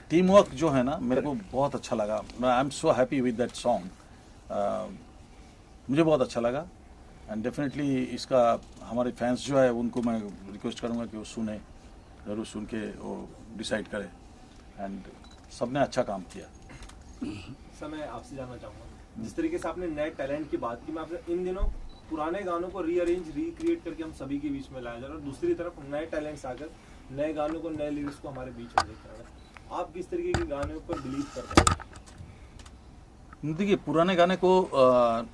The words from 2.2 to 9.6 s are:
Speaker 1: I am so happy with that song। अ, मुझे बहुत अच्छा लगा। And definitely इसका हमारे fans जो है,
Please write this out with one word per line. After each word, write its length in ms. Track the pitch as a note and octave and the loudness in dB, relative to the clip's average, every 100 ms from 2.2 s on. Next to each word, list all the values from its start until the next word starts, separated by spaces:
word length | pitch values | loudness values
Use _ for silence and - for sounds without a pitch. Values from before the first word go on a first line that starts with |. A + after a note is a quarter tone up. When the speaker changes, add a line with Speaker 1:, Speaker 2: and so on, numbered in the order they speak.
Speaker 1:
I 420 | G2+ - B2+ B2 C#3+ | -4 0 4 4 4
am 80 | |
so 120 | - D#3+ | 2 4
happy 360 | B2 B2+ C#3 | 6 4 4
with 180 | B2+ A#2 | 2 2
that 160 | A#2+ - | -2 0
song। 240 | A#2+ A2 F2+ - - - - - - | 2 2 -2 -14 -20 -20 -20 -18 -6
अ, 340 | G#2 G2+ G2+ G2 F#2+ - - - - - - - - - | -2 0 -2 -6 -12 -18 -20 -20 -20 -20 -20 -20 -10 0
मुझे 140 | C#3 | 4
बहुत 180 | D#3+ D3 | 6 6
अच्छा 200 | A#2 A#2+ | 4 0
लगा। 240 | A#2 C3+ F3+ - - - - - - | 0 0 -6 -12 -20 -20 -20 -16 -10
And 120 | G#2+ | -6
definitely 420 | A#2+ A#2 D3 C#3+ C#3+ | -4 -2 -2 -2 0
इसका 760 | C3 B2+ A#2+ - C3 A#2 A2 - - | 0 0 -6 2 6 6 4 -2 -16
हमारे 280 | - A#2 B2 | -4 -2 0
fans 360 | A#2 A#2 A#2+ B2 | 0 0 0 2
जो 100 | |
है, 140 | C#3 | 6